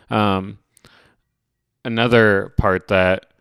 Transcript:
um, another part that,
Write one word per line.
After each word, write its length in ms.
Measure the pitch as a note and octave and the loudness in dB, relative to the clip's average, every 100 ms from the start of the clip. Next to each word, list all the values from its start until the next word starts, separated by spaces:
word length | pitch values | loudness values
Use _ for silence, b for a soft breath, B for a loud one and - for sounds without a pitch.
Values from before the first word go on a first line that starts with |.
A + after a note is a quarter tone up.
| b | b
um, 480 | A2+ G#2 F#2+ F#2+ G#2 _ _ b b b b _ _ _ _ _ _ B2 | -4 -2 -4 -6 -16 _ _ b b b b _ _ _ _ _ _ -8
another 680 | A2+ A#2+ A#2 A2 G2 F#2+ - | -4 0 2 4 2 0 0
part 300 | G#2+ F#2 - | -2 -2 -2
that, 400 | G2 F#2 F#2+ - _ | 0 0 -2 -6 _